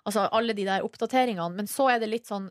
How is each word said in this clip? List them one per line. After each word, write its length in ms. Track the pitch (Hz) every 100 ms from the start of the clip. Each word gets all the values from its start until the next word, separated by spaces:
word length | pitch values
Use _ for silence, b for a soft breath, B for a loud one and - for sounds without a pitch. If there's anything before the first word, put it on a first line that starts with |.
| -
Altså, 240 | 208 196
alle 220 | 226 233
de 100 | 208
der 180 | 196 190
oppdateringene. 720 | 190 - 233 262 254 190 170
Men 120 | 180 208
så 220 | - 269
er 60 | 240
det 100 | 220
litt 180 | 226 -
sånn, 220 | 202 190